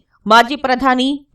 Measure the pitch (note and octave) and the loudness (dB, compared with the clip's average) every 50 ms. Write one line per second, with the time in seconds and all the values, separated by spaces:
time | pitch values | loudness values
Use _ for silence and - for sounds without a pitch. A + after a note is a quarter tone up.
0 | _ _ _ _ - G3 A3 A#3 B3 A#3 D4 - C4+ C4 B3+ B3 C4 C4+ B3+ B3+ | _ _ _ _ -2 2 4 4 4 2 -2 -6 -4 -4 -2 -2 0 -2 -2 -2
1 | B3+ C4+ C#4+ C#4 - _ | -2 -4 -6 -8 -8 _